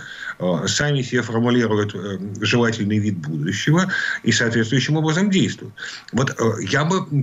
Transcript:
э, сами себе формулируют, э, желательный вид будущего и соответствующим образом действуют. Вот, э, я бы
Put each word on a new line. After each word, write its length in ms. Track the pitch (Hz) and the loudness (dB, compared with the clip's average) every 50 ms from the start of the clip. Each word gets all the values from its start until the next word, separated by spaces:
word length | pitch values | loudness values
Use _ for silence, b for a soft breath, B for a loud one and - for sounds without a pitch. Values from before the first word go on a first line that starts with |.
| B B B B B B B - | B B B B B B B -4
э, 280 | 85 90 - - - - | -2 0 0 0 0 0
сами 320 | - - 147 147 147 135 123 | 0 0 2 2 0 0 0
себе 200 | - 127 123 117 | 0 0 -2 0
формулируют, 720 | 117 113 113 117 123 120 123 117 107 107 104 104 104 - | 0 0 2 2 4 4 4 4 4 2 2 0 0 -2
э, 240 | 95 87 101 98 92 95 104 104 98 101 | -6 -6 -6 -6 -6 -8 -8 -6 -4 0
желательный 560 | 110 131 120 117 113 110 113 107 104 107 107 | 2 2 4 4 2 2 0 0 0 2 2
вид 180 | 104 107 95 87 | 2 0 -2 -2
будущего 720 | 76 - 80 143 78 87 104 - - - 151 175 190 190 B B B B B B - | -4 -4 -4 -2 -2 -2 -2 -2 2 2 4 4 2 2 B B B B B B 0
и 80 | 110 110 | 0 0
соответствующим 640 | - 127 113 107 117 113 107 135 135 131 143 151 160 | 2 2 0 2 0 0 2 2 0 2 2 0 0
образом 320 | 151 156 151 170 202 208 | 2 2 2 2 2 2
действуют. 440 | 190 185 123 95 - - - - B B B B B B B B - | 2 2 2 0 -2 -6 -12 -16 B B B B B B B B -2
Вот, 180 | 113 135 131 - - | 0 0 0 0 0
э, 260 | 113 113 107 92 95 95 | 0 0 0 -2 -2 -2
я 140 | 135 143 151 | 0 0 2
бы 380 | 165 185 185 147 - 147 143 | 2 2 0 0 0 0 0